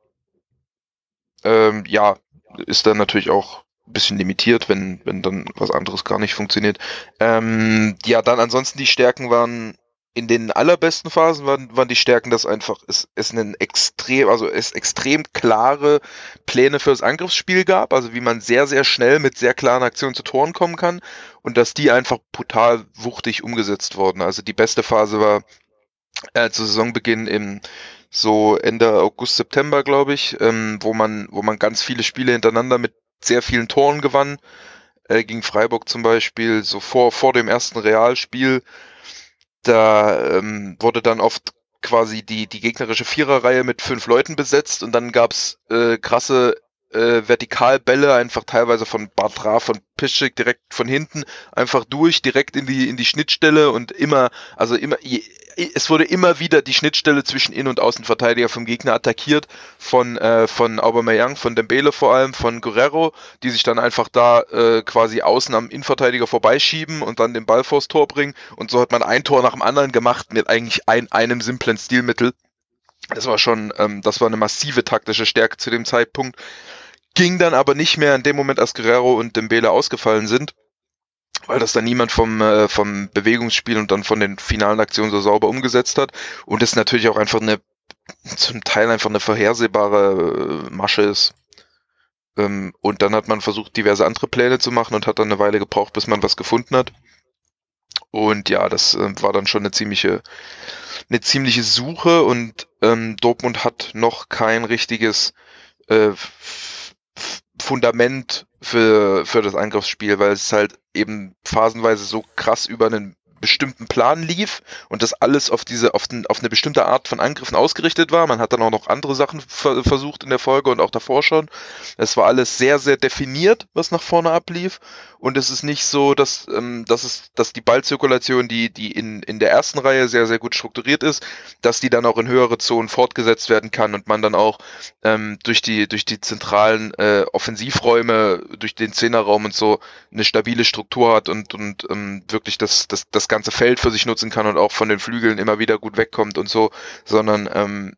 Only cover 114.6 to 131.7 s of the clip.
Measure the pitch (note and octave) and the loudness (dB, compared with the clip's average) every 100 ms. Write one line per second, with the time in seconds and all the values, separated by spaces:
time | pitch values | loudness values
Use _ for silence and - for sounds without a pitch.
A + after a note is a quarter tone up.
114.6 | - - - G#2+ A2+ - A#2 C#3 - A#2 | -16 -20 -12 -4 -4 0 2 2 0 -4
115.6 | - A#2+ A#2 - - A#2+ - - A#2+ A2 | -6 -2 0 0 -4 -10 -6 -4 -2 -2
116.6 | D3+ C#3+ F#2 C3 - - - - B2+ F2 | 0 0 2 0 -2 -4 -4 -4 -4 0
117.6 | D3 - D#3+ - E3 E3 E3 A2+ A2+ A#2+ | 0 0 -2 0 2 2 2 0 0 0
118.6 | A2+ G#2+ - B2 C#3+ C3 C#3 D#3 - - | 2 0 -2 -4 -2 -2 -2 -4 -16 -2
119.6 | D3 C3 B2 C#3 C#3+ - C3 B2+ - C3+ | 0 2 2 0 -2 -12 -4 -2 2 2
120.6 | C3+ A#2+ F2 A2+ - C3+ D#3 D#3+ D#3 - | 2 2 0 -2 -2 0 2 0 -2 -16
121.6 | - - - - A2 - G#2 B2+ B2 - | -20 -18 -18 -6 -2 4 4 4 0 0
122.6 | B2+ C#3+ C3+ C3+ C3+ - C3+ C3+ F#3 A3+ | 2 2 2 0 0 -4 -8 0 2 2
123.6 | - - E3 E3+ - E3+ E3 E3 - F3 | -2 -6 -4 -6 0 0 2 -2 -4 -8
124.6 | F#3 - - - - _ B2+ C3+ B2+ C3 | -8 -10 -20 -20 -20 _ -4 -2 -4 -6
125.6 | D3 C#3+ - C#3+ C#3 C#3 C3 - - - | -6 -4 -2 2 2 4 0 -2 -6 -6
126.6 | A#2+ A#2+ A2+ A#2 B2+ - - - A2+ - | -6 -10 -2 -2 -2 -10 -12 -4 -4 -2
127.6 | A#2+ B2 - C#3 C#3 B2+ - B2+ A#2+ A#2 | 2 2 0 -2 0 0 2 0 0 -2
128.6 | A#2 - G#2+ - A2 G#2 - G#2 G#2 - | -4 -6 -8 -8 -8 -10 -10 0 4 4
129.6 | D3+ D3 C3+ C3+ B2 A#2+ A2+ A2+ A#2 - | 2 -2 0 2 2 2 2 0 -4 -8
130.6 | - - B2+ D3 D#3 C#3+ - - - - | -8 -8 -2 0 0 -4 -10 -18 -20 -2
131.6 | A#2+ | 0